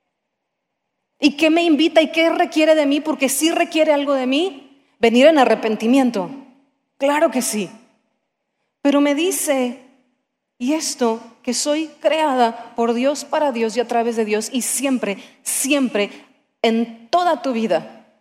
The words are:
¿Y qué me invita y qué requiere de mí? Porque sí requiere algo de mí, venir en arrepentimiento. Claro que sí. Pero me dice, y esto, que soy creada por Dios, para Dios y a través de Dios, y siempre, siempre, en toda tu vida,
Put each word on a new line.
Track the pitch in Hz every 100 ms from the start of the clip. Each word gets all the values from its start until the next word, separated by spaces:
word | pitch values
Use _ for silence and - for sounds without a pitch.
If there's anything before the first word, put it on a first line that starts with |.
| _ _ _ _ _ _ _ _ _ _ _ -
¿Y | 285 285
qué | 311
me | 330
invita | 339 285 330 330
y | 311
qué | 320 330
requiere | 349 339 311 311
de | 311
mí? | 285 294
Porque | 302 269 262
sí | - 320
requiere | 339 339 311 311
algo | 285 285
de | 269 254
mí, | 277 381 - - _ _ -
venir | 233 240 302
en | 311
arrepentimiento. | 240 220 226 214 220 269 247 214 175 - - _ _ _ _ -
Claro | 277 294 320
que | 240
sí. | - 214 175 - _ _ _ _ _ _ _ _ _ _
Pero | 285 285
me | 285
dice, | 285 359 - 311 269 247 240 - _ _ _ _ _ _ -
y | 247
esto, | 320 311 - 233 226 - _
que | -
soy | 240 294 302 311 -
creada | 311 311 311 254 233 233 -
por | - 233
Dios, | 233 269 294
para | - 320 294
Dios | 233 226 220
y |
a | 226
través | 233 233 233
de | 214
Dios, | 208 220
y | 262
siempre, | - - 277 254 202 196 - _
siempre, | - - 254 285 247 - 202 - - _ _ _
en | 233 226 233 - -
toda | 349 349 302
tu | 269
vida, | 226 220 160 - - _ _